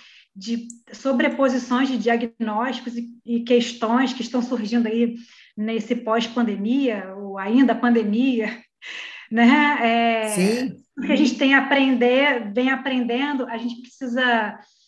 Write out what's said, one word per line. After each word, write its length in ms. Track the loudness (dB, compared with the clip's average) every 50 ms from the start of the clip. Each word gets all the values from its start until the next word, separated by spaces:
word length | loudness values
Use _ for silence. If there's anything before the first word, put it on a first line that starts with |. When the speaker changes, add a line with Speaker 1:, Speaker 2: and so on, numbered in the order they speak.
| -20 -20 -20 -20 _ _ _
Speaker 1:
de 320 | -14 -8 -6 -6 -6 -8 -10 -18 -20 _ -20
sobreposições 960 | -16 -6 -4 -2 0 2 2 0 2 2 0 2 0 -2 -2 -2 0 0 0
de 100 | 0 -2
diagnósticos 1000 | -2 0 0 0 0 -2 -6 -6 -6 -6 -4 -2 -2 -2 -4 -4 -8 -10 -10 -10
e, 100 | -10 -10 -12 -14 -16 _
e 140 | -6 -4 -4 2
questões 680 | 2 2 2 2 0 -4 -4 0 2 2 2 2 0 -2
que 80 | -6
estão 200 | -6 -4 -4 -4
surgindo 460 | -2 -2 -2 -4 -2 0 0 0 0
aí 280 | 2 2 0 0 0 -2 -6 -14 -20 -20 -20 -20 _ _
nesse 400 | -6 -4 -4 -4 -4 -2 -2 -4
pós-pandemia, 1160 | -4 -2 0 0 0 0 -2 -2 -2 -2 0 -2 -2 -2 0 0 0 0 0 -2 -4 -6 -10 -12
ou 220 | -12 -10 -10 -8
ainda 380 | -6 -2 2 4 4 6 4 4
pandemia, 840 | 2 2 2 4 4 2 2 2 2 2 2 2 0 -2 -4 -6 -10 -16 _ _ _ -18 -16 -16 -16 -16 -16 -18 -20 -10 -2
né? 460 | 2 4 6 6 6 6 4 2 2 2
É, 460 | 2 2 2 2 2 2 0 0 -2 -2
Speaker 2:
Sim. 540 | 0 0 2 2 2 0 -2 -6 -8 -12 _ _ _
Speaker 1:
o 40 | -8 -2
que 80 | 0
a 40 | 2
gente 220 | 4 4 2 2
tem 160 | 2 4 4 4
a 60 | 4
aprender, 920 | 4 2 2 2 4 2 2 4 4 4 4 4 4 2 0 -2 -4 -4
vem 200 | -2 -2 0 0
aprendendo, 760 | 0 -2 -2 -2 -2 -2 -2 -2 -2 -2 -2 -2 -2 -4 -4
a 120 | -6 -8
gente 240 | -8 -8 -8 -8 -10
precisa 800 | -16 -20 -16 -12 -10 -6 -2 0 0 2 2 0 0 -4 -8 -12 -20 _ _ _ _